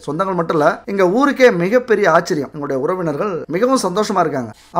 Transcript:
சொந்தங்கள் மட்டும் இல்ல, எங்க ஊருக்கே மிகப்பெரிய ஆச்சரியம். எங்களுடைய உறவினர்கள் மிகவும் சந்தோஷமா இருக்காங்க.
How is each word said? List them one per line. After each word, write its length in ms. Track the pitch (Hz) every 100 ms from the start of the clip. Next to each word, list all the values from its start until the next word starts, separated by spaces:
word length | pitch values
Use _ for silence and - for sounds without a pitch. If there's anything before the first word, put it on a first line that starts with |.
சொந்தங்கள் 320 | - 151 190 180
மட்டும் 180 | 170 170
இல்ல, 100 | 151 208 -
எங்க 120 | 202 185 220
ஊருக்கே 300 | 277 247 247 180
மிகப்பெரிய 460 | 180 247 247 208 190
ஆச்சரியம். 360 | 160 - 165 127
எங்களுடைய 260 | 156 143 135
உறவினர்கள் 460 | 151 185 165 143 202 170 -
மிகவும் 280 | 165 247 262
சந்தோஷமா 380 | 190 185 214 196
இருக்காங்க. 260 | 160 139 113 - _